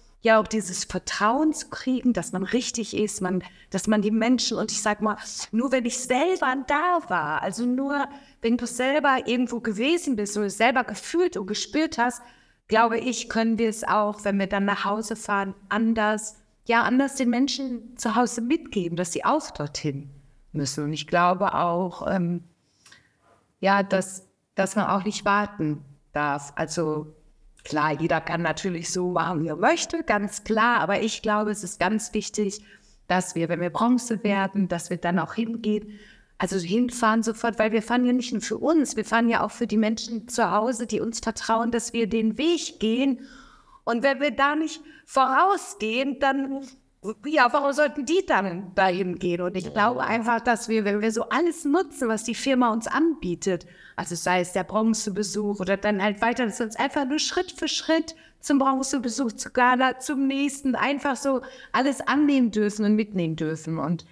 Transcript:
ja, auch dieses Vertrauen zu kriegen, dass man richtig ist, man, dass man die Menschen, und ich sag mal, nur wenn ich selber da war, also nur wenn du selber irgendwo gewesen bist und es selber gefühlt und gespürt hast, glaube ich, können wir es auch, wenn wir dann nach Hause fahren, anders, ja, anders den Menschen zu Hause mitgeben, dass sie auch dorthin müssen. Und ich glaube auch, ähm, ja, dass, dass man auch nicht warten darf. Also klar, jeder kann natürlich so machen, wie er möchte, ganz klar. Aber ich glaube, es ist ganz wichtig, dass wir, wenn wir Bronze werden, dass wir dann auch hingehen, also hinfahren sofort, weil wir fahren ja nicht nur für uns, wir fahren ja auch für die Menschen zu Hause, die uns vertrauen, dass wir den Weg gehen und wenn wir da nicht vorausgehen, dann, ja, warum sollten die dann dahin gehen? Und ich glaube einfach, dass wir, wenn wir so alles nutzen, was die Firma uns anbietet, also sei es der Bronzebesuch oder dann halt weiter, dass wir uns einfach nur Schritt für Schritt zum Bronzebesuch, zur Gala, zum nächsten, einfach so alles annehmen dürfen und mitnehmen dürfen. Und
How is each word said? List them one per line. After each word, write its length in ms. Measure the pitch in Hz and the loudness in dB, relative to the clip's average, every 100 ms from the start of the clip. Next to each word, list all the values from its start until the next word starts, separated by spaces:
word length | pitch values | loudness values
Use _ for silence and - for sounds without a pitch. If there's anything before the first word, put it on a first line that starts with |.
| _ _ | _ _
ja, 200 | 226 220 | 4 4
auch 80 | 214 | 4
dieses 360 | 220 180 175 | -2 -4 -8
Vertrauen 680 | - 185 - - 208 262 311 | -6 -6 -6 0 2 4 2
zu 160 | - - | 0 -6
kriegen, 460 | - - 254 247 | -6 -2 2 2
dass 180 | 233 - | 0 -2
man 120 | 185 | -4
richtig 520 | 190 247 - - 208 - | 0 0 0 -6 -4 -2
ist, 240 | 208 - | -2 -2
man, 240 | 185 185 - - - | -2 -2 -4 -18 -8
dass 180 | 190 - | -4 0
man 140 | 214 | 2
die 100 | 208 | 2
Menschen, 460 | 220 226 247 - - | 2 4 2 2 -2
und 160 | 214 | -4
ich 80 | - | -2
sag 220 | 214 208 | -2 0
mal, 160 | 214 202 - - - | 0 -2 -8 -10 -4
nur 180 | 226 269 | -2 0
wenn 140 | 262 | 0
ich 140 | 233 - | 0 -4
selber 580 | - 262 339 370 269 262 262 | 0 2 2 2 0 -2 0
da 340 | 294 359 349 - | 0 2 0 0
war, 340 | 180 147 151 | -2 0 -2
also 240 | 190 196 247 | -2 -2 -2
nur 400 | 254 277 285 269 - - _ | 0 0 -2 -4 -8 -20 _
wenn 160 | 226 240 | 0 0
du 100 | 240 | -2
selber 600 | 233 262 294 277 254 269 | -2 0 2 4 2 2
irgendwo 340 | 247 254 233 | 0 0 -2
gewesen 560 | 233 202 269 339 320 220 | -4 0 2 2 0 -2
bist 180 | 202 208 | -2 -2
und 60 | |
es 120 | 202 196 | -2 2
selber 280 | 240 262 | 2 2
gefühlt 520 | 247 202 - 339 359 214 | -2 -6 -4 0 0 0
und 100 | 196 | -4
gespürt 520 | 208 - 294 320 277 | -6 -2 0 0 0
hast, 240 | 247 247 - - _ _ - | -2 -2 -14 -20 _ _ 0
glaube 300 | 220 233 233 | 4 4 2
ich, 300 | 247 233 - | -2 -4 -2
können 300 | 226 226 220 | 0 2 2
wir 100 | 226 | 0
es 160 | 220 | 0
auch, 400 | - 202 208 208 | 0 2 0 -2
wenn 140 | 202 196 | -2 0
wir 80 | 196 | 0
dann 180 | 202 | 0
nach 220 | 196 196 196 | 0 0 -2
Hause 280 | 214 220 | -2 -4
fahren, 400 | 214 - 202 196 - - | -6 -2 -2 -2 -6 -4
anders, 680 | 208 226 226 214 214 - - _ _ - | 0 2 2 2 0 -4 -14 _ _ 0
ja, 180 | 233 | 2
anders 320 | 233 254 269 269 | 4 2 2 0
den 120 | 247 | 0
Menschen 680 | 233 277 - 269 240 220 - | 2 0 -2 -6 -8 -10 -6
zu 160 | 233 | -2
Hause 260 | 214 247 - | 2 0 0
mitgeben, 560 | 233 330 - 202 170 165 | 0 -2 -2 -4 -2 -2
dass 160 | 180 | -4
sie 140 | - - | -2 0
auch 240 | 294 - | 0 -2
dorthin 580 | - 147 - 151 139 139 - - _ _ | -8 -8 -4 -4 -4 -10 -18 -20 _ _
müssen. 320 | - 139 - | -4 -4 -2
Und 100 | 147 | -4
ich 120 | 156 - | -4 0
glaube 460 | 175 180 180 196 | 4 4 4 0
auch, 580 | - 175 175 185 - - | 0 0 0 -2 -4 -2
ähm, 340 | 190 170 175 - _ _ _ - - _ _ _ _ _ - | 0 0 -2 -6 _ _ _ -20 -20 _ _ _ _ _ -2
ja, 220 | 190 202 | 2 2
dass, 440 | 196 190 185 - - _ _ | 2 0 -2 -10 -18 _ _
dass 200 | - 190 | -4 -2
man 120 | 214 185 | 0 0
auch 180 | 196 | 0
nicht 220 | 196 - 202 | -2 -2 0
warten 580 | 202 208 - 156 151 - - _ | 2 0 -2 -4 -4 -10 -20 _
darf. 400 | 147 147 143 - - | -2 -2 -2 -6 -6
Also 580 | 156 - 160 151 151 - _ _ _ _ | -4 -2 -2 -2 -6 -16 _ _ _ _
klar, 340 | - 151 151 147 | -6 -2 0 0
jeder 220 | 165 165 | 0 0
kann 220 | - 165 | -2 -2
natürlich 480 | 170 156 190 170 165 | -2 -2 -4 -4 -4
so 180 | 185 180 | -2 -2
machen, 320 | 170 165 170 | 0 0 0
wie 60 | 160 | -2
er 80 | 156 | 2
möchte, 480 | 226 330 - 330 | 2 2 0 -4
ganz 400 | - 208 202 - | 0 0 0 -6
klar. 360 | - 220 233 240 | -2 2 4 4
Aber 200 | 160 202 | 2 0
ich 220 | 220 - | 0 -2
glaube, 280 | 214 208 214 | 0 0 0
es 140 | 208 | -4
ist 160 | 180 - | -6 -2
ganz 320 | 175 220 - | 0 0 -2
wichtig, 500 | 214 196 - 208 - - - _ _ - | -4 -4 -2 -2 -4 -16 -20 _ _ 0
dass 260 | 180 180 | 0 0
wir, 140 | 165 165 | -2 -2
wenn 120 | 170 | 0
wir 100 | 170 | -2
Bronze 520 | 156 233 247 247 220 | 2 4 2 0 -2
werden, 460 | 208 196 190 202 180 | 0 0 0 0 0
dass 220 | 170 - | -2 -4
wir 80 | 175 | -4
dann 200 | 170 175 | 0 0
auch 160 | 156 | -2
hingehen, 640 | - 226 226 214 214 208 - - - _ - | -4 -4 -2 -2 -2 -4 -18 -20 -20 _ -6
also 220 | 190 190 | -2 -2
hinfahren 640 | 175 214 247 - 220 220 | 0 0 0 2 2 4
sofort, 360 | 220 220 196 202 | 0 -2 -4 0
weil 140 | 220 | 2
wir 80 | 220 | 2
fahren 240 | 214 240 | 0 2
ja 80 | 247 | 2
nicht 200 | 247 240 | 2 0
nur 100 | 214 | -4
für 160 | - - | -4 -2
uns, 380 | 277 320 262 - | 2 4 2 -2
wir 80 | |
fahren 240 | 208 226 233 | 0 2 2
ja 160 | 226 | 2
auch 60 | 208 | 0
für 160 | - 233 | -2 0
die 120 | 214 | 2
Menschen 500 | 220 226 226 226 - | 2 0 -4 -8 -6
zu 220 | - 202 | 0 2
Hause, 360 | 196 226 220 233 | 2 0 -2 -2
die 140 | 214 | -2
uns 200 | 226 - | -2 -4
vertrauen, 500 | 226 - - 226 233 | -4 -4 0 0 2
dass 220 | 240 - | 0 -2
wir 140 | 233 214 | -2 0
den 320 | 226 220 220 | 2 0 2
Weg 420 | 311 339 - - | 2 2 -2 -2
gehen 400 | 214 233 277 247 - - - - _ - | 0 2 2 0 -6 -20 -20 -20 _ -10
und 180 | - 233 | -4 0
wenn 180 | 277 262 | 2 2
wir 100 | 285 | 0
da 260 | 233 277 302 | 2 2 2
nicht 240 | 311 - - - | -2 -6 -18 -20
vorausgehen, 1120 | - 269 262 262 370 381 - - 220 233 277 262 | -2 2 4 6 4 2 -2 -6 -2 0 -2 0
dann, 480 | 277 277 269 269 269 - _ _ 196 220 285 | 2 2 -2 -6 -10 -20 _ _ -10 -8 0
ja, 260 | 311 247 | 4 4
warum 200 | 285 277 | 4 2
sollten 340 | 277 302 294 254 | 2 2 0 0
die 180 | 359 370 | 0 2
dann 480 | 220 190 175 196 | 0 0 -4 -4
dahin 440 | - 190 180 185 165 | 2 2 2 -2 -2
gehen? 240 | 175 170 | -2 0
Und 140 | 180 185 | -2 -4
ich 160 | 175 | -4
glaube 300 | - 208 247 | 2 2 2
einfach, 380 | - 226 226 226 | -2 0 0 0
dass 280 | 233 226 - | 2 0 0
wir, 160 | 220 | 0
wenn 160 | 208 208 | 2 0
wir 120 | 220 | 0
so 160 | 214 - | -2 -2
alles 360 | 254 339 330 | 0 0 0
nutzen, 440 | 294 320 285 - 240 | 0 2 0 -2 -2
was 160 | 220 | -2
die 100 | 240 | -4
Firma 380 | 226 269 254 240 | -4 0 4 4
uns 140 | 220 220 | 2 -2
anbietet, 800 | 269 330 302 - 170 190 175 - - - - | 0 0 0 -4 -2 -2 -2 -4 -20 -16 -10
also 180 | - | -6
sei 260 | 170 185 180 | -4 0 0
es 120 | 175 | 0
der 120 | 190 | -2
Bronzebesuch 960 | 185 208 220 226 - 190 202 208 208 202 | -2 0 2 2 -2 -4 -4 -2 -2 -2
oder 160 | 185 196 | -2 0
dann 260 | 208 202 | 0 0
halt 180 | 208 202 | 0 0
weiter, 240 | 233 240 233 | 0 0 -2
dass 120 | - | -2
wir 80 | 226 | -6
uns 100 | - | -2
einfach 280 | 269 294 262 | -2 0 -2
nur 120 | 302 | -2
Schritt 340 | - - 370 | -2 -2 -4
für 160 | - 330 | -4 -4
Schritt 480 | - - 320 - - - _ | -4 0 0 0 -10 -20 _
zum 180 | - 277 | 0 2
Bronzebesuch, 720 | 269 262 269 285 240 220 247 | 4 2 0 -2 -2 -2 -4
zur 200 | - - | -4 -4
Gala, 460 | - 247 254 262 254 | 4 4 6 2 0
zum 280 | - 269 269 | -4 0 0
nächsten, 480 | 269 285 277 269 | 2 -2 -2 -2
einfach 420 | 233 254 285 285 254 | 0 0 0 -2 -2
so 240 | 277 254 - - - | 0 -2 -4 -18 -4
alles 280 | - 262 269 | 0 0 0
annehmen 500 | - 269 294 269 240 | 0 2 4 4 4
dürfen 340 | 208 208 208 | 2 0 0
und 100 | 208 | 2
mitnehmen 420 | 214 214 190 165 160 | 2 2 0 -2 -2
dürfen. 420 | 160 156 156 160 | -4 -4 -4 -4
Und 260 | 147 170 - | -2 -4 -6